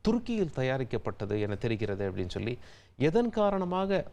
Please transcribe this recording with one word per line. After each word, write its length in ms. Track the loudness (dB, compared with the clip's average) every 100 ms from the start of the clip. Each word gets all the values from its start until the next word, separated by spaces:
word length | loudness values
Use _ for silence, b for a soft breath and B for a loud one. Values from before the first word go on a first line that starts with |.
"துருக்கியில் 500 | 2 0 0 0 0
தயாரிக்கப்பட்டது 880 | 0 0 0 0 -2 -4 -6 -2 0
என 140 | 0
தெரிகிறது" 560 | -2 -2 0 -2 -2 -2
அப்படின்னு 180 | -2 -4
சொல்லி, 300 | -2 -4 -6 B B B 0
எதன் 320 | 2 4 2
காரணமாக 760 | 2 2 2 0 0 2 0 0